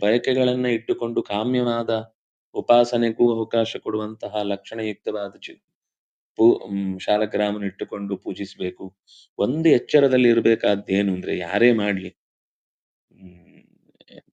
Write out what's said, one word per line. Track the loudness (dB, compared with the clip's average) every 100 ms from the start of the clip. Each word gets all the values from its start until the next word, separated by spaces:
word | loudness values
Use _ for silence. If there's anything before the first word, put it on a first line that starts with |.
ಬಯಕೆಗಳನ್ನ | 0 2 2 0 0 0 -2
ಇಟ್ಟುಕೊಂಡು | -2 -2 -4 -2 -4
ಕಾಮ್ಯವಾದ | -4 -4 -2 0 0 -2 -2 -4 -6 _ _ _ _
ಉಪಾಸನೆಗೂ | -6 2 4 4 2 0 2 2 2
ಅವಕಾಶ | -2 -2 -2 -4
ಕೊಡುವಂತಹ | -6 -6 -6 -10 -8 -6
ಲಕ್ಷಣಯುಕ್ತವಾದ | -4 -4 -8 -8 -8 -6 -6 -6 -8 -12
ಚಿ-, | -20 -20 _ _ _ _ _ _ _ 2
ಪೂ-, | 4 4 -2
ಮ್, | -4 -4 -4
ಶಾಲಗ್ರಾಮನ | 0 0 0 -2 -2 -2
ಇಟ್ಟುಕೊಂಡು | -6 -6 -8 -8 -6 -6
ಪೂಜಿಸ್ಬೇಕು. | -6 -8 -8 -6 -8 -8 -16 _ _ -20 _ -4
ಒಂದು | -2 2 4
ಎಚ್ಚರದಲ್ಲಿ | 4 4 4 4 4 4
ಇರ್ಬೇಕಾದ್ದೇನು | 4 4 2 0 -2 0 0 0
ಅಂದ್ರೆ, | -2 -4 -6
ಯಾರೇ | -4 2 4
ಮಾಡ್ಲಿ, | 4 0 -4 -8 _ _ _ _ _ _ _ _ _ _
ಮ್, | _ -20 -20 _ -20 _ _ _ _ _ -20 _